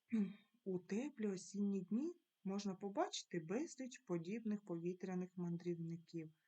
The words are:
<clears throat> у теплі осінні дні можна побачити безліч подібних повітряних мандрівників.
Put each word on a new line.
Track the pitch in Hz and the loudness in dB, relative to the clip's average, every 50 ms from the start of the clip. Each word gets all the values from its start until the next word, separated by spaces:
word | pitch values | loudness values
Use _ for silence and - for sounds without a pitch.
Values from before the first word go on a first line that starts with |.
| _ - | _ 0
<clears throat> | 233 220 196 180 - - - _ _ _ - | 4 4 4 4 0 -8 -16 _ _ _ -4
у | 196 185 180 | -2 -2 -2
теплі | 180 - 196 214 262 302 - - 214 202 | 0 0 0 0 0 0 -2 0 0 0
осінні | 190 180 - - - 202 202 202 196 190 | 0 0 -4 -4 0 2 4 4 4 2
дні | 180 - 208 233 294 349 349 - _ _ _ _ - | 2 2 2 2 2 2 -2 -4 _ _ _ _ -2
можна | 190 190 202 202 202 185 | 0 0 0 0 0 -2
побачити | - 202 202 202 294 359 403 - - - - - 175 | -2 -2 -2 2 2 2 2 2 -4 -6 -2 -2 -2
безліч | 160 160 190 254 320 339 - - 262 247 - - | 0 0 0 0 0 -2 -4 -6 -8 -8 -8 -10
подібних | _ - 175 170 165 175 214 240 233 214 208 208 - | _ -2 -2 -2 0 -2 -4 -2 0 0 0 0 -2
повітряних | - 170 170 165 175 185 185 - 180 185 180 185 180 - 180 | -2 -4 -2 0 -2 -2 -2 -2 -2 0 0 -2 -2 -2 -2
мандрівників. | 175 170 170 170 175 175 175 165 170 165 170 170 165 - - 165 160 160 - _ _ | 0 0 0 0 0 0 0 0 0 -4 -4 -6 -8 -6 -6 -6 -6 -6 -10 _ _